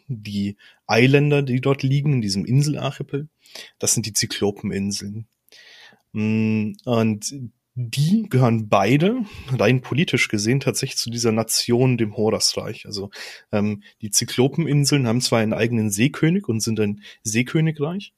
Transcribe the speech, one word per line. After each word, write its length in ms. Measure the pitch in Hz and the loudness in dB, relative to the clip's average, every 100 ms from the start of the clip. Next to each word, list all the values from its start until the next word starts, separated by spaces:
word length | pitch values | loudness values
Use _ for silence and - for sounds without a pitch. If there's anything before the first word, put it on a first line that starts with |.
| - | -12
die 500 | 117 104 101 101 98 - _ - | -10 -6 -4 -4 -6 -16 _ 0
Eiländer, 560 | 110 127 143 147 143 | 4 6 6 4 2
die 180 | 143 123 | 0 0
dort 220 | 135 139 | 0 0
liegen, 320 | 135 139 143 | 2 2 2
in 60 | 135 | 0
diesem 220 | 107 98 | 0 -2
Inselarchipel, 840 | - 131 147 127 135 - 143 139 151 _ _ - - _ | 2 2 2 -2 -4 -6 -6 -6 -8 _ _ -20 -20 _
das 140 | 107 | -2
sind 120 | - 107 | -2 -2
die 60 | |
Zyklopeninseln. 1120 | 104 107 - 101 101 104 98 98 101 101 104 110 _ _ - - - - _ _ | -4 -4 -2 -2 -2 -4 -4 -4 -4 -8 -10 -14 _ _ -20 -20 -20 -20 _ _
Mm, 600 | 110 107 110 110 110 107 98 | -4 0 0 2 0 -2 -6
und 500 | - 117 110 107 - 139 120 - _ | -2 2 2 0 -6 -10 -12 -16 _
die 540 | - 120 131 151 214 208 | -8 -6 0 2 2 2
gehören 400 | 127 127 113 107 | 4 4 2 2
beide, 560 | 104 101 139 185 254 208 - - | 2 4 4 2 0 -4 -10 -6
rein 300 | 127 104 127 | 2 2 2
politisch 480 | - 123 117 123 - | 0 -2 0 0 0
gesehen, 320 | 107 104 135 | 0 0 0
tatsächlich 380 | 135 117 127 - | 0 -2 -4 -4
zu 120 | - | -6
dieser 220 | 117 117 | -2 0
Nation, 680 | 110 110 - - 117 131 120 | 0 0 -2 2 4 4 2
dem 180 | 110 104 | 0 0
Horasreich. 720 | 110 98 - - 98 101 - | 0 2 0 -2 -6 -12 -12
Also, 240 | 101 98 - - - _ | -10 -10 -12 -16 -18 _
ähm, 320 | 107 104 104 - _ | -2 0 -2 -10 _
die 80 | 107 | -6
Zyklopeninseln 1000 | - 117 - 131 143 160 143 139 147 123 | -4 -2 2 2 2 0 2 2 2 2
haben 120 | 120 | 0
zwar 200 | 127 120 | 2 2
einen 120 | 107 | 2
eigenen 380 | 110 113 120 107 | 0 0 0 0
Seekönig 580 | 98 127 - 156 185 202 | 0 0 2 0 0 -2
und 120 | 113 | -4
sind 180 | 107 107 | -2 -2
ein 240 | 107 104 - - | -2 -4 -12 -12
Seekönigreich 880 | 110 110 123 160 160 156 143 185 202 | -4 -2 0 0 0 0 -4 -6 -10